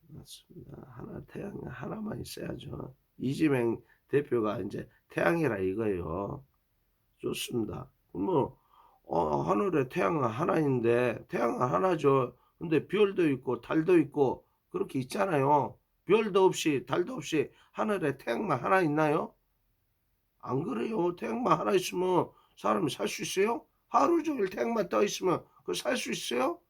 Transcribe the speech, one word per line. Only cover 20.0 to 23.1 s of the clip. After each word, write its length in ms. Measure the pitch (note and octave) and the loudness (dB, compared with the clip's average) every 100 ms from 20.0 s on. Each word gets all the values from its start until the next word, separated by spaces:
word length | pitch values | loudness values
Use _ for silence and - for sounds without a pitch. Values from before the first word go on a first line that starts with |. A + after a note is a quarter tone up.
| _ _ _ _ | _ _ _ _
안 240 | - B2+ | -4 -4
그래요. 520 | E3+ A3+ A#3 A3+ F3 F3 | -2 -4 -2 0 -2 -2
태양만 420 | A3+ A3+ A3+ D#3+ | -6 -2 2 2
하나 140 | G3+ | 4
있으면 560 | G3 F#3 F#3 F#3 F3 - _ _ _ | 0 0 -2 2 2 0 _ _ _
사람이 340 | G3+ G#3+ F3+ | 0 2 0
살 180 | - | -2
수 160 | G#3+ | -6